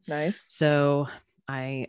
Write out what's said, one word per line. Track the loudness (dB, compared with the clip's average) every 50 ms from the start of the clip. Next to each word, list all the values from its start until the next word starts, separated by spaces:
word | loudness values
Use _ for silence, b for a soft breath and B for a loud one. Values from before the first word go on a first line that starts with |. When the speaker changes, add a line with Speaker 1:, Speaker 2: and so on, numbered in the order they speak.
| -2
Speaker 1:
Nice. | -6 -4 -2 -2 -2 -2 -4 -8 -8
Speaker 2:
So | -2 2 4 4 6 6 4 4 4 2 0 -2 B B B B B _ -12 -8
I | -8 -6 -6 -6 -6 -6 -6